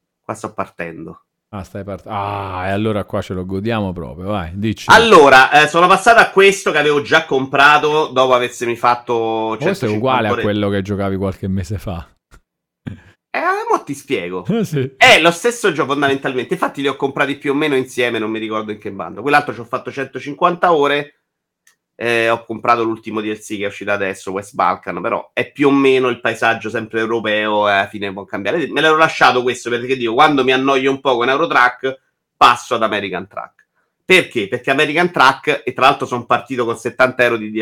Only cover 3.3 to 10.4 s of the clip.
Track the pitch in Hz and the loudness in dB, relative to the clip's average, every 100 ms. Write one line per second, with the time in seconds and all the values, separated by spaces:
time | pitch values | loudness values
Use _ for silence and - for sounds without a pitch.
3.3 | 92 92 95 107 113 98 90 67 71 92 | -6 -6 -4 -2 -2 -4 -6 -10 -10 -6
4.3 | 104 82 95 110 101 - 220 233 185 139 | -6 -6 -4 -4 -2 4 6 8 8 8
5.3 | 131 127 147 151 170 180 185 233 233 190 | 8 8 4 4 4 4 4 6 6 6
6.3 | 190 196 190 202 156 147 147 117 156 160 | 6 4 4 0 0 2 0 2 0 2
7.3 | 135 135 139 143 147 151 151 151 127 131 | -2 0 4 6 6 4 0 0 2 4
8.3 | 123 123 - 120 117 120 120 - 117 113 | 2 0 -4 -4 0 0 0 -2 -2 -2
9.3 | 113 110 110 156 196 113 107 131 127 110 | -2 -4 -2 -4 -2 -2 -2 0 0 0
10.3 | 113 | -2